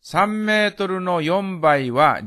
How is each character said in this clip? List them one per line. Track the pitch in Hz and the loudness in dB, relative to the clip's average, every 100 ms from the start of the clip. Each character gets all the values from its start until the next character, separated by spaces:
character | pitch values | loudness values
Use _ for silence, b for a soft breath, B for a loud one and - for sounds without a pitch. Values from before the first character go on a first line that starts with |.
| - | -4
三 | 156 202 214 214 | -2 0 0 -2
メ | 214 208 | 0 0
ー | |
ト | 202 196 | -2 -4
ル | 185 | -4
の | 180 175 | -2 -2
四 | 156 185 196 180 | 0 -2 -2 0
倍 | 156 143 131 | 2 2 0
は | 120 151 123 | 2 2 2